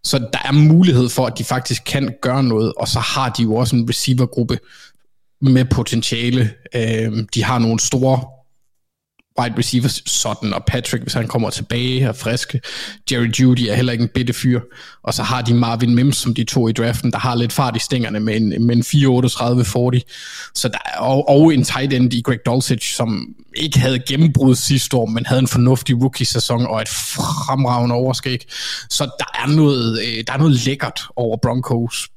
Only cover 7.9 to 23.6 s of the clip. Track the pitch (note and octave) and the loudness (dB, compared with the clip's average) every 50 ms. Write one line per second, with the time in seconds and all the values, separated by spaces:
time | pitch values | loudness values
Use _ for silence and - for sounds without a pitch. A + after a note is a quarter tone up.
7.9 | - B2+ B2+ C3 C3 B2+ B2+ - - _ _ _ _ _ _ _ _ _ _ _ | 0 2 2 2 2 2 0 -6 -16 _ _ _ _ _ _ _ _ _ _ _
8.9 | _ _ _ _ _ _ _ _ _ - B2 A#2+ A2 - A#2+ - - B2 A#2 - | _ _ _ _ _ _ _ _ _ -4 -4 -2 -2 -2 -4 0 0 0 0 0
9.9 | - - - - - - - A#2 G#2 - - G#2+ G2+ - - - - B2 B2 - | -4 -4 -6 -4 -4 -2 -2 -4 -6 -4 -4 -4 -4 -2 -4 -2 -4 -2 -4 -4
10.9 | - A#2+ B2 C3+ - C3 A2+ G#2+ - A#2+ A2+ - - - - - B2 A#2+ B2 B2+ | -4 -4 -4 -4 -4 -4 -4 -2 -2 -2 -2 -2 -4 -6 -8 -6 -4 -4 -2 -2
11.9 | C3 B2+ C3+ A#2+ A2+ - - A2+ A#2 A#2+ - - - B2 - - - - - - | 0 0 0 0 -2 -4 -4 -4 -4 -4 -4 -4 -6 -6 -6 -6 -12 -12 -12 -14
12.9 | - - - - C3 B2 A#2+ A#2 A2+ - C3 B2+ B2+ A#2+ A#2+ A2 G#2 A2 B2+ B2 | -16 -12 -6 -4 -2 0 0 0 2 4 4 4 4 4 2 0 0 0 0 0
13.9 | A#2+ A#2 A#2 A2+ - B2+ B2 A#2 A#2+ - - C3 B2 A#2+ A#2+ - - - - - | 0 0 -2 -2 0 -2 -2 -2 -2 0 0 0 0 0 -2 -6 -20 -20 -20 -20
14.9 | - _ - - - - A#2 G2+ B2 B2+ A#2+ A#2 A#2+ A#2+ B2 A#2 A#2 A2 B2 A#2+ | -20 _ -6 -6 -4 -4 -2 -2 -2 -2 0 2 2 2 2 2 0 0 2 2
15.9 | A#2+ A#2+ B2+ C#3+ B2+ - - B2+ A2+ - A#2 - - C#3 A#2 A2+ A2+ A#2 A2+ A#2 | 4 4 4 2 2 0 -2 -2 -2 -2 -2 -2 0 0 2 2 0 0 0 0
16.9 | A#2 A#2+ - A#2+ A#2 A#2 A2+ B2+ A#2+ A#2+ A#2+ A2 - - C#3+ B2 A2+ A2+ - - | -2 0 -2 -2 -2 -2 -2 -2 0 0 -2 -2 0 0 -2 0 -2 -4 -4 -2
17.9 | C#3 B2 A#2 A2 G2+ G#2 G#2+ A2 G#2+ A2 A2+ G#2 D#2 - A2+ A#2 A#2+ A#2+ A#2+ - | -2 -2 -2 -2 -2 -2 -2 -2 0 0 0 0 0 2 2 2 2 2 0 2
18.9 | - D3 C#3 C3+ B2+ B2 B2+ B2 - - A#2+ A#2+ B2 B2 A#2+ F2+ - A#2+ B2 B2 | 2 2 4 4 4 4 2 0 0 -2 -2 0 2 2 0 0 0 0 0 2
19.9 | B2 B2+ - - - - - - - - - - - - - B2 G#2+ - - - | 0 0 -2 -4 -18 -18 -16 -16 -16 -16 -16 -12 -8 -4 -4 -4 -4 -4 -8 -8
20.9 | C2 D#2+ - B2+ C3+ C#3 C#3+ - C#3+ C#3 D#3 E3 D#3 C3+ B2 - - C3 C3+ C#3+ | -8 -4 -2 0 0 2 2 4 6 6 8 6 6 4 0 0 -2 -2 -2 0
21.9 | C3+ B2 B2+ B2 A#2+ A#2+ A#2 - B2+ G#2+ - B2 A#2 C3 B2+ - B2+ A2 - - | 2 2 2 2 2 -2 -2 -2 -4 -2 -2 -2 -2 0 0 -2 -2 -2 -2 -6
22.9 | - - B2 A2+ A2 F#2+ - A#1 - - - - - - | -4 -4 -2 -2 -2 -6 -6 -10 -16 -20 -20 -16 -10 -8